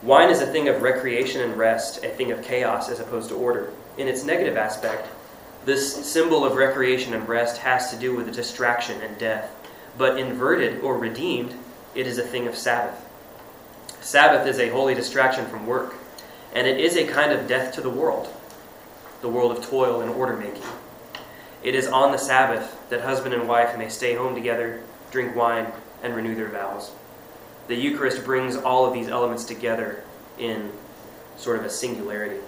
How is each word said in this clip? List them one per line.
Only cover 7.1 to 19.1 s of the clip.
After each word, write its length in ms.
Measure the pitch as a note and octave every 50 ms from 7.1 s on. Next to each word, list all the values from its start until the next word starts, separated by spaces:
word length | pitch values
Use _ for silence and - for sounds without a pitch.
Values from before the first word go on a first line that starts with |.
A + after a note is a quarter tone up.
| A#2
and 140 | A2 G#2+ A2+
rest 300 | A#2 A#2 A#2+ A#2 - -
has 320 | - C3 B2+ B2+ B2+ -
to 60 | B2
do 180 | A2+ B2 B2+ B2
with 180 | A#2 A#2 A2 G#2+
distraction 680 | B2 A#2 - - - B2+ A#2+ A#2+ A#2+ - - G#2+ -
and 160 | A2+ G#2+ G#2+ -
death. 320 | A2+ A2 G#2+ G#2+ G#2+ - - - - - - - - - - B2
But 200 | C3 B2+ B2+ C3+
inverted 640 | C3 B2+ A#2+ B2+ B2+ C#3+ E3+ - B2+ A2+ - -
or 160 | - C3 B2+ A#2
redeemed, 560 | A2+ A2 - B2+ D#3 F3+ D3 A#2+ B2 B2 - - - - - - - - -
it 120 | - B2+
is 120 | B2+ A#2 A#2+
a 40 |
thing 240 | A#2+ A#2+ B2+ B2 A#2+
of 100 | A#2 A2+
Sabbath. 520 | - - B2 A#2+ A#2+ A#2 - - - - - - - - - - - - - - - - - - - - - - -
Sabbath 460 | - - - C#3+ D3 D#3 - - D3
is 120 | C#3 C3 B2+
a 120 | A#2+ A2+
holy 240 | A#2 C3+ C#3 C3+ B2
distraction 520 | A#2 A#2+ - - C3+ C3 B2+ - - -
from 200 | - - G#2+ G#2+
work, 280 | A2+ B2 B2+ - - - - - - - - - - - - - -
and 140 | - A#2 C3
it 140 | D3 C3 C3
is 160 | D3+ E3+ E3+
a 100 | E3+ -
kind 260 | - - D3 D3+ D3
of 140 | D3 C3 B2+
death 280 | B2 B2 B2+ C3 - -
to 60 | -
the 100 | C3 C3
world, 380 | A#2+ C3+ D#3 D3+ C#3 - - - - - - - - - - - - - - - - - - -